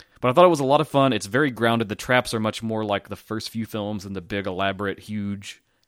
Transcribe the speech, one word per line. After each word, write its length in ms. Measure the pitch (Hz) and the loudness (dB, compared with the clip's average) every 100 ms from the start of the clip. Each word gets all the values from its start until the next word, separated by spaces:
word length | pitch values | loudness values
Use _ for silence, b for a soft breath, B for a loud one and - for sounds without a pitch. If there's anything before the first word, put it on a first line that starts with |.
| B B | B B
But 100 | 123 | 0
I 40 | |
thought 120 | 131 180 | 6 6
it 40 | |
was 100 | 160 | 6
a 40 | 135 | 4
lot 160 | 147 | 2
of 60 | 151 | 2
fun. 260 | 139 135 | 2 2
It's 140 | 110 101 | 2 -2
very 240 | 120 151 | 0 0
grounded. 380 | 110 117 117 107 | 0 0 2 -2
The 60 | 104 | -4
traps 380 | - 127 - | 2 2 2
are 60 | 113 | -2
much 240 | 107 - | -2 -4
more 200 | 113 110 | -6 -4
like 240 | 107 101 - | -2 -4 -4
the 60 | 101 | -14
first 360 | - 110 - | -8 -8 -8
few 140 | 113 107 | -8 -6
films 360 | 110 104 107 | -6 -6 -6
and 120 | 98 98 | -8 -10
the 60 | |
big, 260 | 87 101 98 | -6 -6 -4
elaborate, 520 | 92 98 95 101 - | -2 -2 -2 -4 -6
huge 640 | - 107 101 101 98 - _ _ | -8 -6 -6 -8 -10 -18 _ _